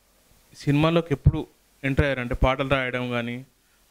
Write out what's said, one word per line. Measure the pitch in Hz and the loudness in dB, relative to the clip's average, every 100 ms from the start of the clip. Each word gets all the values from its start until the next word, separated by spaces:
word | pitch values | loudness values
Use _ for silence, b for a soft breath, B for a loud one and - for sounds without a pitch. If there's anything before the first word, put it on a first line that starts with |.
| _ _ _ _ _ - | _ _ _ _ _ -8
సినిమాలోకి | 147 143 160 170 160 | 0 2 4 2 0
ఎప్పుడు | 139 - 156 - _ _ _ | 2 2 2 -4 _ _ _
ఎంటర్ | 135 135 | -2 0
అయ్యారు? | 147 127 | 0 0
అంటే | 120 | -4
పాటలు | 123 131 131 135 | 0 0 2 0
రాయడం | 139 127 123 123 | 0 -2 -4 -4
కానీ, | 120 117 123 135 _ _ _ _ | -4 -6 -8 -14 _ _ _ _